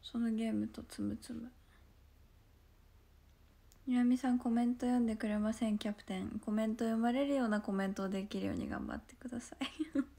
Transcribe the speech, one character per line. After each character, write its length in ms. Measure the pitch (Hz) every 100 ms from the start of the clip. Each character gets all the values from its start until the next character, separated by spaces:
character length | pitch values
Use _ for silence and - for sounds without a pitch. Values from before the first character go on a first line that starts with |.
そ 160 | - 240
の 140 | 233
ゲ 180 | 220 226
ー 40 |
ム 140 | 214 226
と 140 | -
つ 220 | 226 -
む 140 | 202 226
つ 160 | -
む。 180 | 233 240 - - - - - - - - - - - - - - - - - - - - - - - -
「ゆ 100 | 247
な 60 |
み 140 | 247 254
さ 140 | 262
ん、 80 | 247
コ 100 | 247
メ 160 | 233 240
ン 80 |
ト 140 | 247 247
読 120 | 247
ん 60 | 233
で 100 | 220
く 120 | 214
れ 100 | 208
ま 160 | 214
せ 160 | 226 226
ん、 80 | 208
キ 100 | 214
ャ 60 |
プ 100 | 208
テ 160 | - 185
ン。 220 | 196 214
コ 80 | -
メ 140 | 214 220
ン 100 | 226
ト 100 | 226
読 140 | 226
ま 120 | 233
れ 160 | 247 277
る 80 | 277
よ 100 | 233
う 40 |
な 120 | 208
コ 100 | 214
メ 140 | 196 196
ン 80 |
ト 80 | 196
を 60 | 190
で 140 | 190
き 160 | 202 196
る 80 | 135
よ 60 |
う 20 | -
に 120 | -
頑 200 | - -
張 80 | -
っ 40 |
て 140 | - -
く 140 | 247
だ 100 | 240
さ 160 | - -
い。 40 | 269 - 311 277 -